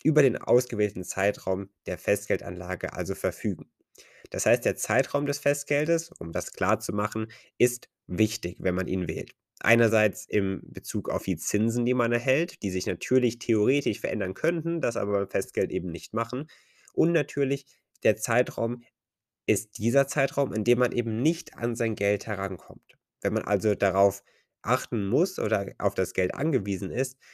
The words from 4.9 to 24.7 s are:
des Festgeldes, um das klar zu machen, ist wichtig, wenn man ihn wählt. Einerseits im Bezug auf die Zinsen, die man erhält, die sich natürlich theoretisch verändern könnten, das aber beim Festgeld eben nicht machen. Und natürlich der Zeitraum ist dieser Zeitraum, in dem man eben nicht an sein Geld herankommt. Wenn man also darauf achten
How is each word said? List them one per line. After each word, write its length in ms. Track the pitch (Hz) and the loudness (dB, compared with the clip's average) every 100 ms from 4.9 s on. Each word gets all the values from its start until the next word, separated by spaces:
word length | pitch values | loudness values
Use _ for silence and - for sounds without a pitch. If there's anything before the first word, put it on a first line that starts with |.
| 113 135 143 143 | 0 2 -2 -2
des 140 | 139 | -2
Festgeldes, 720 | 143 147 - 143 151 170 - | -2 -2 -2 -2 2 0 -2
um 200 | - 82 | -10 -6
das 220 | 82 - | -6 -6
klar 260 | - 95 107 | -2 0 0
zu 140 | - | 0
machen, 340 | 101 104 113 110 - - _ | -4 -2 -4 -6 -10 -20 _
ist 320 | 120 120 - _ - | 2 2 -12 _ -8
wichtig, 500 | 87 107 - 90 - | 2 2 2 -8 -4
wenn 160 | 92 90 | -2 0
man 120 | 92 | 0
ihn 200 | 92 87 | -2 -2
wählt. 260 | 92 95 _ _ _ | -4 -8 _ _ _
Einerseits 680 | - 117 113 110 107 - - | 2 4 6 4 2 0 -2
im 360 | 104 98 95 | -2 0 -4
Bezug 460 | - - - 104 - | -8 -14 -6 -6 -2
auf 140 | 90 | -4
die 140 | - 82 | -2 -4
Zinsen, 480 | - 104 113 120 120 | -2 0 0 0 0
die 80 | |
man 180 | 123 117 | 0 2
erhält, 520 | 117 123 139 175 - | 0 2 0 0 -4
die 80 | 101 | -4
sich 160 | 92 101 | -2 -2
natürlich 520 | 92 - 127 123 117 | -6 2 4 4 0
theoretisch 600 | - 110 107 139 127 104 | 0 2 4 2 0 -4
verändern 340 | - 101 95 | -4 -4 -4
könnten, 480 | 95 165 170 160 170 | -2 -2 -2 -2 -2
das 140 | 127 110 | -2 -2
aber 240 | 104 101 | -2 -2
beim 100 | 98 | 0
Festgeld 420 | 98 95 - 92 | -2 -2 -2 -2
eben 200 | 90 87 | -2 -4
nicht 220 | 82 - | -8 -6
machen. 340 | 110 117 127 156 - _ _ _ | -4 -4 -6 -8 -16 _ _ _
Und 180 | - 160 | 0 2
natürlich 540 | 170 139 - 139 139 - _ _ _ | 2 0 -2 -2 -2 -6 _ _ _
der 160 | 113 104 | 0 2
Zeitraum 640 | - 117 127 - 113 120 - _ _ _ _ _ - | 2 2 2 -2 -4 -4 -12 _ _ _ _ _ 0
ist 320 | 104 - - | 0 -2 -2
dieser 300 | 110 135 135 | 2 4 2
Zeitraum, 440 | 151 139 - 139 | 0 0 0 0
in 100 | 107 | 0
dem 160 | 107 120 | 2 4
man 120 | 123 | 4
eben 300 | - 117 110 | 0 -2 0
nicht 340 | 143 170 - - | 0 -2 -8 -6
an 200 | 120 117 | -4 -2
sein 180 | 113 | -2
Geld 320 | 107 101 101 - | 0 0 0 -2
herankommt. 720 | 98 98 92 - 95 _ _ _ _ | -4 -4 -8 -12 -20 _ _ _ _
Wenn 120 | 98 | -2
man 100 | 104 | -2
also 320 | - 104 107 101 | 0 2 2 2
darauf 480 | 98 92 98 - - _ _ _ | 2 6 4 4 -10 _ _ _
achten 420 | - | -2